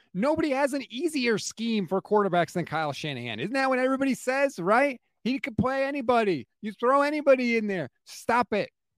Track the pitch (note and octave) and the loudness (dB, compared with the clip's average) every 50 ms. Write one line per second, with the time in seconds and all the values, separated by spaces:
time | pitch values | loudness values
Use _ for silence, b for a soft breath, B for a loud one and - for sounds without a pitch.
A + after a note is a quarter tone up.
0 | b b b F3+ A#3+ D4 D#4+ D#4+ D#4+ D4+ B3+ C4+ D4 B3+ C#4+ C#4 A3+ - A3 B3+ | b b b -2 0 0 2 2 0 0 2 0 0 0 0 -4 -6 -6 -8 -4
1 | F4 D#4 D#4+ C4+ B3 A#3 G#3+ E3+ - - - - A3+ A#3 A3 G#3 F3+ - F#3+ F#3 | -4 -2 0 0 0 2 0 0 -2 -6 -8 -4 -2 0 0 0 0 0 -2 -2
2 | - - G#3 G#3 G3+ F#3 F3 F3 E3 - - F3 C#3+ - D3 D#3+ D#3 D3 C3+ - | 0 2 2 4 4 4 2 2 2 0 -2 -6 -4 -2 -4 -4 -2 -4 -4 -6
3 | D#3 D3+ C3+ A#2+ A#2+ A#2+ G#2+ G#2+ C#3+ G#3 C#4 C4+ C4+ C4 C4 B3+ B3+ C4 C4+ C4 | -6 -6 -6 -6 -6 -6 -6 -6 -6 -4 -2 0 0 0 0 2 2 0 0 0
4 | C#4 C4+ A#3 - - B3+ C4 C#4 C#4+ C#4 - G3 E3+ F#3+ A3 B3 C#4+ C#4+ B3 - | 0 0 -2 -2 -2 -2 0 0 0 0 -2 -2 0 2 4 4 4 2 -2 -6
5 | _ _ _ _ - A3 C4+ - - C#4 G#3 - A3+ B3+ C4+ C4+ C4+ C#4 C#4+ C#4+ | _ _ _ _ -4 -4 -4 -4 -4 -4 -2 -2 -2 0 0 -2 -2 -2 -4 -4
6 | A3+ B3 B3 A#3 A3 G3 E3+ C3 - _ _ _ G3 A3 F#3+ - A#3 B3 C4+ C#4+ | 0 2 2 2 2 2 0 -2 -4 _ _ _ -10 -10 -8 -2 2 4 4 4
7 | C#4+ D4 D4+ D4+ D4 C#4+ C4 B3+ B3 A#3 A#3 A3+ G#3+ G3+ F#3+ F3 C#3 - _ _ | 4 2 0 0 4 4 4 4 4 2 0 0 0 -2 -4 -4 -4 -8 _ _
8 | _ - - - - - A3+ B3 A#3 - A3 G3 - - _ _ _ _ _ | _ -20 -18 -8 -2 0 2 2 2 0 -2 -2 -2 -4 _ _ _ _ _